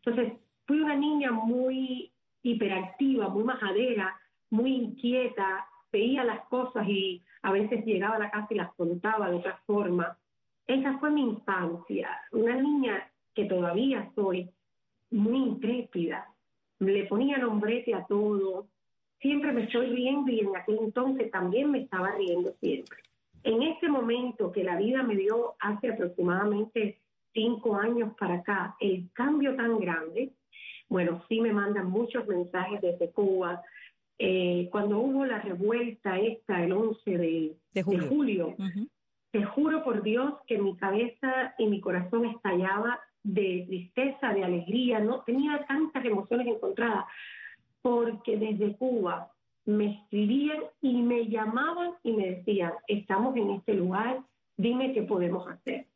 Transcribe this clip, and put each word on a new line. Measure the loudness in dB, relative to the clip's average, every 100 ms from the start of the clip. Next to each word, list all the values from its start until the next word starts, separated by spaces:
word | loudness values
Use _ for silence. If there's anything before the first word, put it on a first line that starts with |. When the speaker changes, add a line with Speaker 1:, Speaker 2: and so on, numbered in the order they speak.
| -2
Speaker 1:
Entonces, | 0 -2 -4 _ _ 0
fui | 2
una | 2 2
niña | 2 2 0
muy | 0 0 2 0 0 -4 -6 -10 _ _ _
hiperactiva, | -2 0 0 -2 -6 0 2 2 2
muy | 0
majadera, | 0 -2 0 2 2 0 -2 -6 _ _ _
muy | 0 2 0
inquieta. | -2 -4 0 0 0 -2 -2 -4 -8 -18 _
Veía | 0 2 2
las | 0 -2 -4
cosas | -4 -2 -2 0
y | 0 -2 -6 _ -8
a | 0
veces | 2 2 0 0
llegaba | 0 2 0
a |
la | -2
casa | -4 -2
y | -4
las | -4 -2
contaba | -2 0 0 0 0
de | 0
otra | -4 -8 -2
forma. | 0 2 0 0 -6 _ _ _ _ 0
Esa | 0 2 0
fue | 2
mi | 2
infancia. | 2 -2 -4 -2 -2 -4 -4 -4 -4 -8 -4
Una | 0 2 2
niña | 2 2 2 -2 -6 _ _ -4
que | 0
todavía | 2 2 2 2 0 -4 -2
soy, | 0 0 -4 _ _ _ _ _ _
muy | 2 4 4
intrépida. | 2 0 -2 -2 -4 -2 -2 -4 -10 _ _ _ _ _
Le | 2 2 2
ponía | 0 2 2
nombrete | 2 2 2 0 0
a | -4 0
todo. | 2 2 2 0 -2 -8 _ _ _ _ _
Siempre | 0 0 0
me | 0
estoy | 0 0 0
riendo | 0 0 0 0
y | 0
en | 0 -2
aquel | -2 0
entonces | 0 0 0 0 -2
también | -2 0 2 2
me | 0
estaba | -2 -4 -2
riendo | 0 0 0 -2 -4
siempre. | -4 -4 -6 -18 _ _ _ -6
En | 0 2
este | 0 0 0
momento | 2 2 0 -2 -2 -2
que | 0
la | -2 0
vida | 2 2
me | 2 2
dio | 2 2 -2 -4
hace | -4 -2 -2
aproximadamente | -2 -4 0 0 2 2 0 -2 -2 -2 -4 _ _ _
cinco | -2 0 0 0 0
años | 0 0 -2 -2
para | -2 -2
acá, | 0 -2 -2 -2
el | 0 0 -4
cambio | -2 0 2 2 0
tan | 0 0
grande, | 0 -2 -4 -4 -6 _ _ -20 -18 -20 _
bueno, | 0 0 -2 -2
sí | 0
me | 2
mandan | 2 0 0 0
muchos | 0 0 -4 -2
mensajes | -2 -2 -4 -4 -2
desde | -2 0 -2
Cuba. | 2 2 2 0 -6 -12 -20 -20 _ _ _
Eh, | 0 2 2 0 0
cuando | 0 2 2
hubo | 2 2 0
la | -2
revuelta | -4 0 0 2 -2 -4 -4 0
esta, | 0 -2 -4 0
el | 2
once | 2 0 -2 -2 0
de, | 2 0 -2 -6 _
Speaker 2:
De | -2
julio. | 0 0
Speaker 1:
de | 2
julio, | 2 2 2 -2 -4
Speaker 2:
Ujú. | -6 -4 -8 _ _ _ _
Speaker 1:
te | -2 0
juro | 2 2 2
por | 0 0
Dios | 0 0 0 -4 -4
que | 0
mi | 0 0
cabeza | -2 0 0 -2 -2 0 -2 0
y | 0
mi | 0
corazón | 0 -2 0 0 0
estallaba | -2 0 0 2 0 0 -4 -8 _
de | -2 0 0 -2 -4
tristeza, | -8 -4 -2 -2 0 -2
de | 0
alegría, | 0 -2 0 0 2 2
¿no? | 2 0
Tenía | -2 0 2 0 -2
tantas | 0 0 0 -2
emociones | -2 0 0 0
encontradas, | -2 -2 -2 0 -2 -4 -12 -16 -16 -20 -20 _ _
porque | 0 2 2 -2 -4 -2
desde | 0 0 0 0
Cuba | 0 0 0 -4 -10 _ _ _ 0
me | 2 2 -2
escribían | _ 0 2 4 2 -2 -6 _
y | 0 2
me | 4 2 0
llamaban | -2 0 0 0 -2 -4 -4
y | -2
me | 0 0
decían, | -2 0 0 0 -4 -4
"Estamos | -4 0 0 2 2
en | 0
este | -2 0 0
lugar, | 2 0 -2 -4 -8 _ _ -2
dime | 0 2 0
qué | 0
podemos | 0 0 0 -2 -6
hacer". | -12 -8 -8 -10